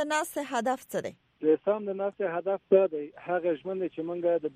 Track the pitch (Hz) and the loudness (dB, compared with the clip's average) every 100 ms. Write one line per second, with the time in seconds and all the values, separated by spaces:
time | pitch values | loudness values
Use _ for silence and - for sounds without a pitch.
0 | 302 302 330 311 277 262 233 262 - 196 | -2 -2 -2 -6 -4 -2 -2 -2 -4 -6
1 | 120 - _ _ 151 156 - 214 202 196 | -6 -10 _ _ 2 2 2 -2 -2 -4
2 | 196 - 190 170 175 196 - 190 190 156 | -4 -2 -4 -2 -2 -4 4 6 6 0
3 | 147 - - 180 170 151 151 190 175 - | -8 -10 -4 -2 0 -2 -2 -4 -4 -4
4 | 165 175 170 170 151 | -6 -2 0 0 0